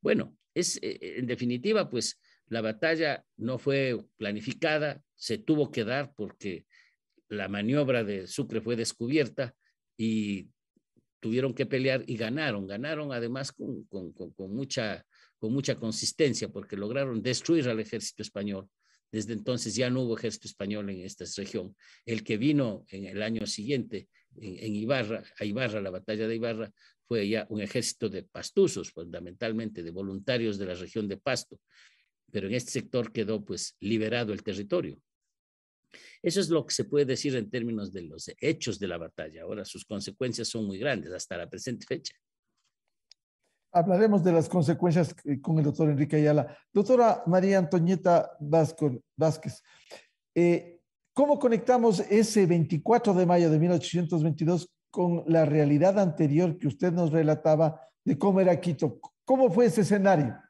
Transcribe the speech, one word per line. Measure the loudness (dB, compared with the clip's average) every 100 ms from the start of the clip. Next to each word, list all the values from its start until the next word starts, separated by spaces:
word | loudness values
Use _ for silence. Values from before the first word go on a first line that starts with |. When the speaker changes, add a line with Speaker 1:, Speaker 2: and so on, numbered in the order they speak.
Speaker 1:
Bueno, | 2 0 -2 _ _
es, | -6 -4 -4
eh, | -8 -10 -12 -8
en | -6
definitiva, | -4 -4 -2 0 0 -2
pues, | -4 -6 -8 _ _ _
la | -4
batalla | -4 -2 -2 0 -2 -4 _ -10
no | -8 -4
fue | -2 0 0 -4 -8 _
planificada, | -6 -6 -8 -4 0 0 -2 -6 _ _
se | -8 -6
tuvo | 0 0 0
que | -2
dar | -2 -4 -6
porque | -10 -12 -10 -10 -10 _ _ _ _ _ _ _
la | -8 -6
maniobra | -4 -2 0 2 0
de | -2 -6 -8
Sucre | -8 -4 -4
fue | -4 -4
descubierta | -4 -6 -2 0 0 -4 -10 _ _ _ _ -6
y | -2 -2 -2 -6 -8 _ _ _ _ _ _ _
tuvieron | -4 -2 -2
que | -2 -2
pelear | 0 0 -2 -4
y | -6
ganaron. | -4 -4 -4 -4 -6
Ganaron | -8 -8 -8 -6
además | -6 -6 -6 -10
con, | -10 -10 -10 -10
con, | -12 -12
con, | -14 -16
con | -12 -10
mucha, | -8 -6 -4 -4 -6 _ _ _ _
con | -4
mucha | -2 -2
consistencia | -4 -4 -4 -6 0 0 0 -6
porque | -10 -10 -8
lograron | -6 -4 -4 -4
destruir | -4 -4 0 2 2
al | -2
ejército | -4 -8 -10 -10
español. | -10 -8 -6 -8 -10 _ _ _ _
Desde | -8 -6
entonces | -6 -4 -4 -4
ya | -2 0
no | 0
hubo | -2 -4
ejército | -6 -8 -16
español | -10 -8 -6 -6
en | -10
esta | -12 -14 -12 -10
región. | -8 -8 -8 -16 _ _
El | -8 -8
que | -4 -2
vino | 2 2 0 -4 _
en | -14 -10
el | -6
año | -6 -4
siguiente | -6 -8 -4 -4 -4 -10 -14 _ _ -18
en, | -16 -12
en | -6 -6
Ibarra, | -2 -2 -2 -8 -12 -10
a |
Ibarra, | -6 -4 -4 -4
la | -8
batalla | -10 -8 -4 -4
de | -4
Ibarra, | -4 -6 -10 _ _ _ _
fue | -2 0
ya | -2 -4
un | -6
ejército | -4 -4 -4 -6 -6
de | -6
pastuzos, | -12 -14 -4 2 2 2 -10
fundamentalmente | -12 -12 -12 -14 -8 -4 -4 -6 -8
de | -10
voluntarios | -8 -8 -8 -4 -2 -2 -4
de | -6
la |
región | -8 -8 -6 -6
de | -6
Pasto. | -4 -4 -6 -20 _ _ _ _ _ _ _
Pero | -8 -4
en |
este | -4 -4
sector | -8 -4 -4 -4
quedó, | -4 -2 -4
pues, | -4 -8 -8 _
liberado | -2 0 0 -2 -4
el | -6
territorio. | -6 -8 -4 -4 -4 -12 _ _ _ _ _ _ _ _ _ -20 -20 -6
Eso | -2 -2
es | 0
lo | -2 -2
que |
se | -6
puede | -2 0
decir | 0 0 -2 -4
en | -4
términos | -6 -4 -4 -6
de | -10
los | -14 -14 -16 -6
hechos | -4 -2 -4 -6
de | -6
la | -6
batalla. | -10 -12 -14 -12
Ahora, | -10 -10
sus | -10 -14
consecuencias | -10 -10 -10 -6 -6 -4 -6
son | -6 -6
muy | -4
grandes | -4 -4 -6
hasta | -12 -10 -10
la | -10
presente | -10 -10 -10 -8
fecha. | -8 -8 _ _ _ _ _ _ _ _ _ _ _ _ _ _ _ _
Speaker 2:
Hablaremos | 2 4 4 6 6
de | 6
las | 4 4
consecuencias, | 2 2 4 4 4 2 -2
eh, | -4 -4
con | 2 2
el |
doctor | 2 2 2
Enrique | 2 2 4
Ayala. | 6 4 2 -8 _
Doctora | 0 4 6 6 4 4
María | 4 6 4
Antonieta | 4 2 2 2 6 6 4 -6
Vasco-, | 2 4 4 2 -2 -2 _ 0
Vázquez, | 0 0 -8 -14 _ _ _ -20 _ _ _
eh, | 4 4 4 0 -20 _ _ _
¿cómo | 2 4 4
conectamos | 4 2 4 6 6 4
ese | 4 4 4 4 6
veinticuatro | 4 4 0 4 4 6
de | 4
mayo | 6 6 6
de | 6
mil | 4
ochocientos | 2 0 -2 0 2
veintidós | 2 2 2 2 -2 _ _
con | -2 0 0 4
la | 4
realidad | 6 4 4 6 6 4
anterior | 2 4 4 4 2 2
que | -2
usted | 0 0
nos | 2 2
relataba | 4 4 4 4 4 4 0 -16 _
de | -2 2
cómo | 4 6
era | 4 4
Quito? | 0 0 -2 -2 -18 _
¿Cómo | 0 4 6
fue | 6 4
ese | 4
escenario? | 4 4 6 6 2 -4 _